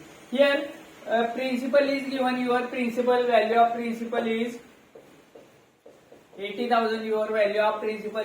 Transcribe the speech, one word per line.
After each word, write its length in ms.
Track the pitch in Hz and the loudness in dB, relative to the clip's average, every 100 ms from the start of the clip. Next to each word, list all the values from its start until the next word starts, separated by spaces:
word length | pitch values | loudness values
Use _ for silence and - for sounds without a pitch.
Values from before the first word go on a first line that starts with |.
| - - - | -20 -20 -8
Here, 400 | 254 285 285 - - - - - | 2 4 4 -4 -12 -20 -16 -2
uh, 200 | 226 233 | 0 0
principal 600 | 247 262 247 262 285 269 277 | -2 -4 -2 2 4 4 0
is 120 | 262 | -2
given. 320 | 262 254 247 | -2 -2 0
Your 260 | 247 247 247 | 0 0 0
principal, 580 | 262 240 247 240 247 240 | -2 -2 0 2 2 4
value 340 | 226 214 233 233 | 2 4 4 4
of 80 | |
principal 520 | 240 233 226 226 233 226 | 2 -4 -6 -4 -4 -2
is 320 | 226 247 - - - _ - - - _ - - - _ _ - - _ - _ - | -2 -2 -6 -18 -20 _ -20 -20 -20 _ -20 -20 -20 _ _ -20 -20 _ -20 _ -12
eighty 280 | 202 202 233 | -10 -6 0
thousand. 360 | 233 220 220 | 2 2 -2
Your 220 | 220 214 214 | -2 -2 0
value 340 | 220 202 208 | 2 2 2
of 200 | 214 214 | 0 0
principal 400 | 220 214 208 220 | -4 -6 -6 -6